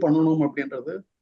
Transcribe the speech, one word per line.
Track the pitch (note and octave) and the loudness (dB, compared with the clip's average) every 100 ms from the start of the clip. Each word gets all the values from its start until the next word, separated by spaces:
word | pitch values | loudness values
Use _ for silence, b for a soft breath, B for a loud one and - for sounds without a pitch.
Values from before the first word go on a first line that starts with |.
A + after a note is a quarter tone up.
| D#3+ | 2
பண்ணணும் | D#3 D#3+ D#3+ C#3+ | 2 2 2 0
அப்படின்றது, | C#3+ C3+ C3+ C#3+ F#3+ - _ | -2 -6 -8 -10 -12 -14 _